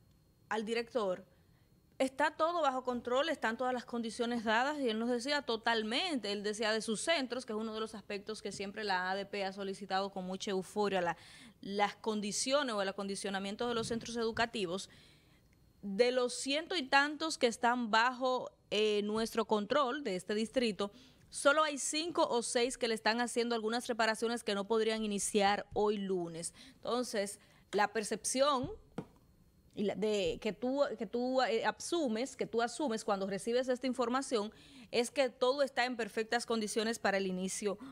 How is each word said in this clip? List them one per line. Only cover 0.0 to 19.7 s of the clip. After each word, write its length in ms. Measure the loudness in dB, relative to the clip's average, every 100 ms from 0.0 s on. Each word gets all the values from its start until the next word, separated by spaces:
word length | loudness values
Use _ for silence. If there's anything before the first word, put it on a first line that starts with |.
| _ _ _ _ -6
al 160 | -4 -2
director, 580 | -2 -2 0 0 -2 -6 _ _ _ _ _ _ -2
"¿Está 380 | 0 2 0 2
todo 240 | 0 2
bajo 240 | 2 0
control? 460 | -2 -4 0 0 2
¿Están 260 | 0 -2 0
todas 160 | -2
las 140 | -2 -4
condiciones 580 | -6 -4 -2 -2 0
dadas?". 340 | 2 2 2 0
Y 120 | 0
él 80 | 0
nos 100 | 0
decía, 320 | -2 0 -2
"Totalmente". 920 | 0 -2 0 0 0 0 0 -2 -2
Él 100 | -4
decía 280 | -4 -2 0
de 120 | 0
sus 180 | 0 -2
centros, 460 | 0 0 0 -6 -6
que 80 |
es 40 | -6
uno 140 | -4
de 80 | -4
los 140 | -6
aspectos 480 | -8 -8 -8 -8 -10
que 100 | -8
siempre 320 | -8 -8 -6
la 260 | -2 0 0
A 60 | -2
D 80 |
P 180 | -4 -4
ha 120 | -4
solicitado 560 | -4 -6 -6 -2 -2 -2
con 160 | -4 -6
mucha 240 | -6 -2
euforia, 500 | -2 -2 0 2 2
la, 160 | 0 -2 -8 -20 -20 -14
las 360 | -6 -2 -2 -2
condiciones 760 | -4 -2 -2 -2 0 2 2
o 80 | 0
el 80 | -2
acondicionamiento 800 | -2 -4 -4 -4 -4 -4 -4 -2
de 80 |
los 140 | -2 -2
centros 280 | -4 -4 -4
educativos. 720 | -2 0 0 0 -4 -4 -8 -16 -20 -20 _ _ _ _ -20 _
De 300 | -2 4 4
los 220 | 4 0
ciento 420 | -2 -2 -2 -2 -4
y 80 |
tantos 520 | 2 4 4 0 -4 2
que 120 | 0
están 420 | 2 2 2 2
bajo, 600 | 4 4 2 0 0 -4 -12 -2
eh, 320 | 2 2 2
nuestro 420 | 0 0 0 0
control 600 | 2 2 2